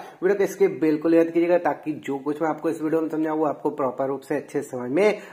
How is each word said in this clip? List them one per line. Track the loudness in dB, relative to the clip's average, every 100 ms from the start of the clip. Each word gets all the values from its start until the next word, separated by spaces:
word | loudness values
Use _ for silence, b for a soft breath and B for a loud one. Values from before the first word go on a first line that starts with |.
| B B
वीडियो | 0 2
को | 0
स्किप | 2 2 2
बिल्कुल | 2 2 4 4
मत | 4
कीजिएगा, | 2 4 4
ताकि | 2 -2 -6
जो | -8 -6 -6
कुछ | -4 -2
मैं | -2
आपको | -2 -2
इस | -2
वीडियो | 0 0
में | 0
समझाऊँ | -2 -2 0
वो | 0
आपको | 0 -4
प्रॉपर | -2 -4 -2 -4
रूप | -4
से | -4 -4
अच्छे | -2 -6
समझ | -6 -8 -2
में | 2 2 2 B